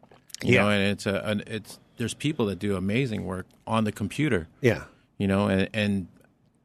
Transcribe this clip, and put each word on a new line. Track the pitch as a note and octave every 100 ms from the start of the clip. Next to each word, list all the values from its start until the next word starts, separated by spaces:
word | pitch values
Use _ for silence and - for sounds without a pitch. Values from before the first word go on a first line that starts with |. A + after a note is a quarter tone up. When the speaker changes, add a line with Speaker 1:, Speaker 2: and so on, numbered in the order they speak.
| - - _ -
Speaker 1:
you | - A#2+
Speaker 2:
Yeah. |
Speaker 1:
know, | G#2
and | G#2
it's | G2 G2 G#2+
a, | G2 -
an, | G#2 -
it's, | A2+ - - _ -
there's | A2+ -
people | D3 D#3+ G#2+
that | F2+
do | G2+ G2
amazing | F#2+ A2+ C3+ G#2 F#2
work | F#2 - _ -
on | A2+
the | G#2+
computer, | - G2+ - D3+ G2 D#2+ -
Speaker 2:
Yeah. | B2+ E2 - - _ _
Speaker 1:
you | G2
know, | G2 G2+
and, | F#2+ F#2+
and | A2 G#2 G2 F2 - - _ _ _